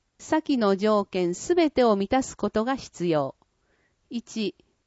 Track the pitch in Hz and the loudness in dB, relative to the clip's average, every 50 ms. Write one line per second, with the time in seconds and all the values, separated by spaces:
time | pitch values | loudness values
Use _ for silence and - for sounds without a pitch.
0 | _ _ _ - - - 320 311 - - 285 247 220 196 196 185 202 214 214 208 | _ _ _ -20 -6 -2 -2 -2 0 0 0 2 2 2 2 2 2 2 2 2
1 | 196 - - 185 180 175 180 - - - 359 359 330 294 - - 247 233 208 196 | 0 -2 -2 -2 -2 -2 -2 -4 -4 0 2 2 2 2 2 2 4 4 4 2
2 | 196 - 262 269 262 - - - - 202 - 220 220 247 269 262 - - - - | 0 0 0 0 -2 -4 -6 -6 -6 -2 -2 -2 -2 -2 -4 -6 -8 -14 -8 -4
3 | 175 175 160 151 139 135 - _ _ _ _ _ _ _ _ _ _ _ _ _ | -2 0 0 0 -2 -4 -8 _ _ _ _ _ _ _ _ _ _ _ _ _
4 | _ _ - 233 - - - 220 214 185 - _ _ _ _ _ _ | _ _ -12 -12 -12 -10 -6 -6 -4 -4 -6 _ _ _ _ _ _